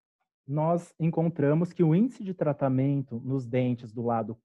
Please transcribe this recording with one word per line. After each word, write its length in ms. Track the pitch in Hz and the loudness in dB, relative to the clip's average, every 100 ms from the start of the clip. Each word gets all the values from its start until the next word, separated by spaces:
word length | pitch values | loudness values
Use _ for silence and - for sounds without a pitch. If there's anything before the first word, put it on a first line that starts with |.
| _ _ _ _ - | _ _ _ _ -6
nós 480 | 151 160 175 175 - | -2 0 0 -4 -2
encontramos 720 | 160 160 165 165 143 156 175 | 0 0 -2 2 2 2 0
que 100 | - | 2
o 140 | 160 170 | 4 4
índice 260 | 247 - | 2 -2
de 100 | 190 | -10
tratamento 880 | 180 151 - 135 131 139 143 131 113 | -2 -2 0 0 2 2 0 -4 -8
nos 260 | 123 135 120 | -4 -4 -2
dentes 460 | 127 123 120 120 | -2 0 -2 -8
do 100 | 113 | -6
lado 340 | 117 113 107 113 | -2 -2 -4 -10